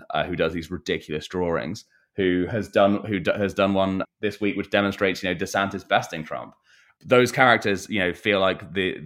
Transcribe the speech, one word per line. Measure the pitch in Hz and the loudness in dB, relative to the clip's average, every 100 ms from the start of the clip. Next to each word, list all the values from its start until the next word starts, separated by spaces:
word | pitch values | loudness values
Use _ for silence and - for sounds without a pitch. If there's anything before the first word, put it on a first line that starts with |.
| - | -6
uh, | 76 80 | -4 -2
who | 85 | -2
does | 82 | -2
these | 85 82 | -2 -8
ridiculous | 87 - 82 - 76 - | -8 -6 -6 -6 -10 -6
drawings, | 90 87 80 65 110 - _ _ - | -4 -2 -2 -4 -10 -14 _ _ -2
who | 92 90 87 | 0 2 0
has | 113 90 | -4 -2
done, | 107 101 101 - | 4 4 2 -2
who | 98 | -2
d-, | 87 104 | 0 0
has | 101 | 0
done | 95 98 | 2 2
one | 98 95 95 - _ | 2 0 -2 -6 _
this | 107 - | -6 -2
week | 104 92 | -2 -2
which | 95 | 0
demonstrates, | 104 101 98 98 92 | 0 2 2 0 0
you | 92 | -4
know, | 87 | -4
DeSantis | 92 101 98 95 - | -2 -2 -2 -4 0
besting | 104 - 82 78 | 0 0 -8 -8
Trump. | 64 - - _ _ _ _ - | -10 -12 -20 _ _ _ _ 2
Those | 123 120 | 4 4
characters, | 135 127 113 110 95 - | 6 6 4 2 -2 -2
you | 104 | -2
know, | 90 | 0
feel | 82 107 98 | 0 2 2
like | 95 87 - | 2 0 -4
the, | 90 92 - | -2 -2 -4